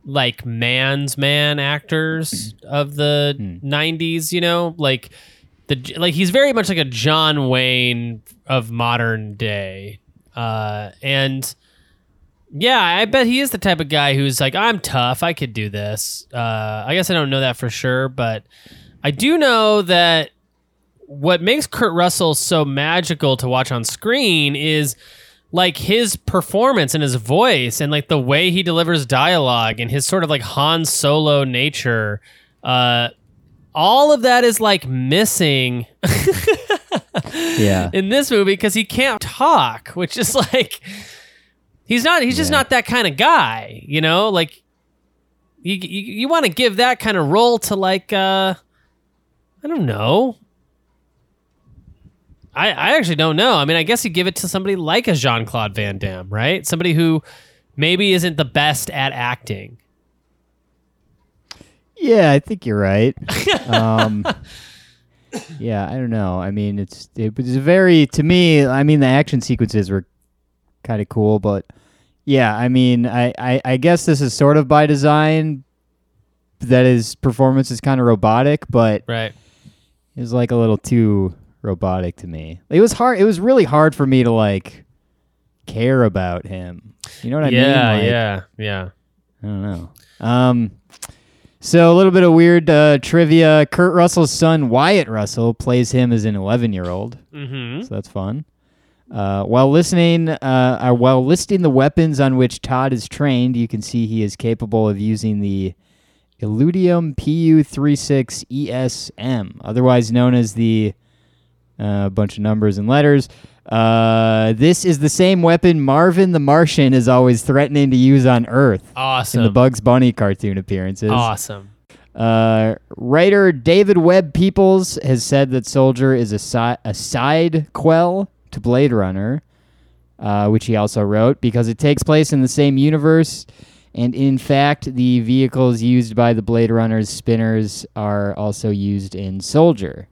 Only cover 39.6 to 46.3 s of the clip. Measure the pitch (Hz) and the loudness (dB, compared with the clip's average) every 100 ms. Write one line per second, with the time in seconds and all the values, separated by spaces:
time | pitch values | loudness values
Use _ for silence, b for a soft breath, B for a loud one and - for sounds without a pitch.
39.6 | 127 110 - 170 180 240 214 269 - 262 | 2 -4 -12 -8 -6 -4 -2 -2 0 -2
40.6 | - - B 202 B B B B B B | -2 -8 B -18 B B B B B B
41.6 | _ _ _ 240 285 339 247 262 294 294 | _ _ _ -2 2 0 0 -2 0 -2
42.6 | 262 247 - 247 196 139 269 320 - - | 0 -2 0 -2 -2 0 2 4 2 -4
43.6 | - - - 151 160 170 214 185 160 _ | -12 -20 -6 -2 0 2 2 0 -2 _
44.6 | _ _ _ _ _ _ _ _ _ _ | _ _ _ _ _ _ _ _ _ _
45.6 | 180 196 185 190 202 208 262 | -8 -8 -8 -12 -12 -8 -2